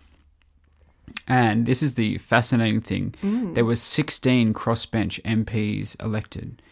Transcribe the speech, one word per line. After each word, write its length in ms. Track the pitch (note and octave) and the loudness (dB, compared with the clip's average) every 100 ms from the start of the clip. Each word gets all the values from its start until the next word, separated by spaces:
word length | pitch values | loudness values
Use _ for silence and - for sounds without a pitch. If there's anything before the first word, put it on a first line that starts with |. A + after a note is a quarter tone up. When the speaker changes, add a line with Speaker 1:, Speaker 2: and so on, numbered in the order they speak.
| _ _ _ _ _ _ _ _ _ _ - - - | _ _ _ _ _ _ _ _ _ _ -18 -12 0
Speaker 1:
And 380 | B2+ A#2+ A2 A#2 | 2 4 2 2
this 160 | C3 | 2
is 100 | D3 A#2+ | 0 0
the 220 | G#2+ - | -2 -2
fascinating 640 | - A#2 A#2 A#2+ A2+ G#2+ | 2 2 4 2 2 0
thing. 320 | - F#2+ F#2+ - | -2 -4 -4 -4
Speaker 2:
Mm. 320 | G3 A#3 G3+ A#2 | -4 -2 -2 0
Speaker 1:
There 100 | A2+ | 2
were 100 | A#2 | 2
sixteen 800 | - - - - C3 B2+ A2 | 0 0 0 0 2 4 4
crossbench 680 | G#2+ A#2 A#2 - A2+ F#2+ - | 2 0 -2 -2 -2 -2 -4
M 220 | - A2+ G#2+ | -2 -2 0
Ps 500 | A2 G#2 G#2 G#2 - | -2 -2 -4 -6 -6
elected. 680 | A2 G#2+ - - A#2+ B2 _ | -6 -6 -6 -10 -12 -14 _